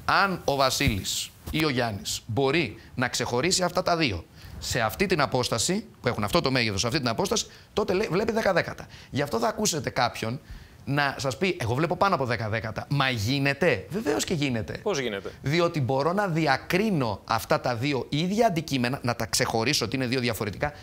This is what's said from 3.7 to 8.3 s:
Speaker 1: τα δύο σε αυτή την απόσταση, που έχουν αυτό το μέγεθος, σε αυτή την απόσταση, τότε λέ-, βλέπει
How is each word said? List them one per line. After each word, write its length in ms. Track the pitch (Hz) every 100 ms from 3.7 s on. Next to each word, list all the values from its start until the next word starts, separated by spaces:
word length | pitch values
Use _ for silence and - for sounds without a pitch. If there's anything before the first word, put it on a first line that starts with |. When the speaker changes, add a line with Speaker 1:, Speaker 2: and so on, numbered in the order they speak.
| 180
Speaker 1:
τα 140 | 180 170
δύο 280 | 151 90 - - - -
σε 220 | - 131
αυτή 260 | 110 - 196
την 140 | 175
απόσταση, 640 | 135 131 120 117 - 190 - -
που 80 | 123
έχουν 160 | 110
αυτό 160 | 104 170
το 100 | 143
μέγεθος, 300 | 131 113 98
σε 60 | 117
αυτή 120 | 147
την 100 | 123
απόσταση, 380 | 113 185 214 - - -
τότε 200 | - 220
λέ-, 140 | 185 214
βλέπει 220 | 170 220